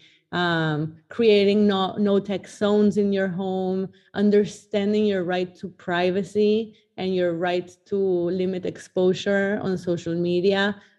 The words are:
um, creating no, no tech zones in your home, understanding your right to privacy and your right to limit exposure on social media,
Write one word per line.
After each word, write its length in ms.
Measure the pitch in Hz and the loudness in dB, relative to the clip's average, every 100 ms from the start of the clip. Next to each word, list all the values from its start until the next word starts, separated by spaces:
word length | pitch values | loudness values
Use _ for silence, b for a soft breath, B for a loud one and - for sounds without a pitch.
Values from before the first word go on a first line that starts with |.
| b b b | b b b
um, 640 | 175 175 165 160 151 156 - _ | -4 -2 0 0 -2 -4 -8 _
creating 580 | - 233 208 202 208 208 | 0 4 6 4 4 4
no, 280 | 190 185 - | 2 -2 0
no 220 | 202 202 | 2 2
tech 300 | 196 185 - | 0 -6 -8
zones 480 | - 208 208 208 190 | -4 0 4 4 2
in 160 | 202 | 0
your 160 | 196 190 | 0 -2
home, 600 | 175 190 190 185 190 190 b b | -4 -4 -4 -2 -4 -6 b b
understanding 920 | - 208 208 202 - - 208 202 208 208 | 0 4 4 2 -4 -6 -2 0 0 0
your 160 | 196 | 0
right 320 | 175 180 185 | -2 -2 -4
to 140 | - 190 | -8 -16
privacy 1080 | - - 175 180 185 180 208 208 214 220 B B - | -12 -4 0 0 0 -2 0 2 2 -2 B B -8
and 180 | 185 | -4
your 200 | 185 175 | 0 0
right 400 | 165 180 180 180 - _ | 0 -2 -2 -6 -14 _
to 100 | 202 | -2
limit 680 | 190 180 170 185 185 185 185 | 0 0 0 -2 -2 -4 -8
exposure 920 | 165 - - 185 185 202 202 196 208 | -10 -8 0 0 0 0 0 0 -2
on 160 | 196 180 | -4 -4
social 360 | 180 170 170 | -4 -4 -4
media, 640 | 170 175 175 196 196 202 208 B | -4 -2 0 2 2 0 -4 B